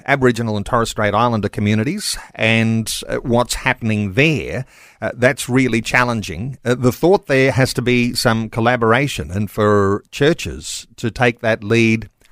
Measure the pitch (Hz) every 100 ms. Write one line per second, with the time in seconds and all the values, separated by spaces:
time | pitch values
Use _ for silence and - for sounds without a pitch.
0 | - 139 127 117 117 104 - 120 113 -
1 | 104 104 120 110 98 - 104 107 117 202
2 | - - - - 110 113 113 113 107 -
3 | - 120 127 117 120 - 131 - 110 104
4 | 101 98 160 131 67 107 - - - _
5 | 110 117 123 135 - 131 127 113 - 127
6 | 123 113 95 80 131 127 117 127 123 -
7 | 165 202 - 135 135 117 127 - 120 123
8 | 120 120 123 113 110 117 117 123 113 120
9 | 143 - 76 95 104 - 104 104 98 104
10 | - - 143 170 - 67 - - - -
11 | 117 - 123 117 113 113 104 117 113 113
12 | - _ _